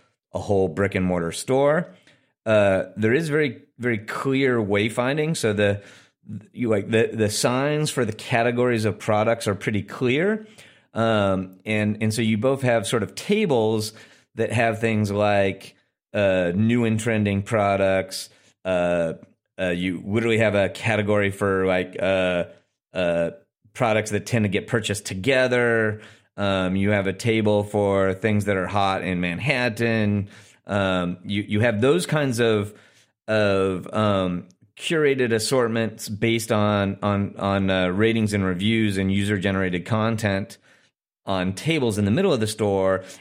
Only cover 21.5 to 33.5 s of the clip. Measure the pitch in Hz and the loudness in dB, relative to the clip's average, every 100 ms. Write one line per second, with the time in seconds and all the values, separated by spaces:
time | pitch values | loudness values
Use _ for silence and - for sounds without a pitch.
21.5 | 95 92 92 90 - 95 95 92 90 85 | 0 2 0 -2 -2 0 2 2 0 -4
22.5 | - _ _ _ 92 87 85 85 - _ | -10 _ _ _ -4 0 0 -2 -6 _
23.5 | _ _ - 120 107 104 104 - 120 104 | _ _ -2 0 0 0 -4 -2 0 0
24.5 | 98 87 117 104 98 - 95 95 131 127 | -2 -2 -4 -2 -6 -6 -6 0 2 2
25.5 | 123 120 113 110 107 - - _ - 101 | 2 2 0 0 -4 -12 -20 _ -6 -2
26.5 | 95 92 95 98 104 95 92 120 110 104 | 0 0 0 2 2 0 -2 0 0 2
27.5 | 104 104 107 101 98 95 92 110 104 98 | 2 0 0 2 2 2 0 0 0 0
28.5 | 95 90 104 98 95 90 90 87 85 117 | -2 -2 0 0 0 -2 -2 -2 -4 -2
29.5 | 135 123 107 117 113 104 101 101 - - | -2 -2 -2 -2 0 0 0 -4 -10 -20
30.5 | _ - 101 95 92 90 90 - 101 101 | _ -6 -2 0 0 -2 -6 -6 -4 -2
31.5 | 104 120 104 127 165 175 151 143 117 117 | 0 2 2 2 2 0 -2 0 0 2
32.5 | 107 101 - - _ _ _ - 110 104 | 2 -2 -8 -20 _ _ _ -4 0 2